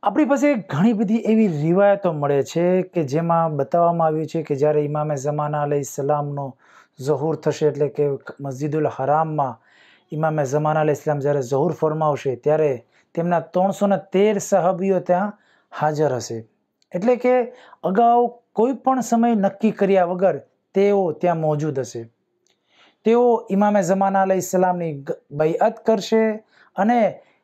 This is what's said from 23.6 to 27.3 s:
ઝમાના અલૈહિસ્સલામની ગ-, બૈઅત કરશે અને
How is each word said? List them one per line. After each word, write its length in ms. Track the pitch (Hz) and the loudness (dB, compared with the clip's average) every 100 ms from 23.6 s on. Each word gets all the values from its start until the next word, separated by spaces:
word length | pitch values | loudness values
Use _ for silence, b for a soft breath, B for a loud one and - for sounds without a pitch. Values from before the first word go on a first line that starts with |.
| 208 208 | 2 2
ઝમાના 400 | 170 190 196 196 | 2 0 2 0
અલૈહિસ્સલામની 680 | 190 190 - 185 185 180 165 | 0 0 0 0 0 0 -4
ગ-, 180 | 143 139 - _ | -8 -10 -12 _
બૈઅત 560 | 143 156 165 214 220 - | -2 0 2 0 0 0
કરશે 580 | 220 - 226 220 214 _ b b - | 0 2 0 0 -4 _ b b -2
અને 440 | 202 240 208 - b | 0 2 0 -2 b